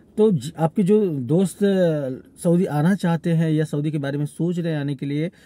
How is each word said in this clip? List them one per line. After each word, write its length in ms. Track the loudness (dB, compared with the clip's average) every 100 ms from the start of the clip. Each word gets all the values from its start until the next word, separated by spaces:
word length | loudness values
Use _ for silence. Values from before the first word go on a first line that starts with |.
| _ 0
तो 140 | 2
ज-, 220 | 2 -2 -4
आपके 260 | -2 0
जो 240 | 4 4 2
दोस्त, 560 | -2 0 0 0 0
अ, 460 | 0 2 2 0 -4 -8 -12 -4
सऊदी 220 | 0 2 2
आना 300 | 0 2 2
चाहते 340 | 0 -2 0
हैं 220 | 0 2
या 140 | 0 0
सऊदी 260 | -2 -4
के 60 | -4
बारे 200 | -4 -4
में 80 | -4
सोच 340 | -4 -4 -2
रहे 140 | -4
हैं 60 | -4
आने 160 | -4 -6
के 100 | -6
लिए, 260 | -4 -6 -8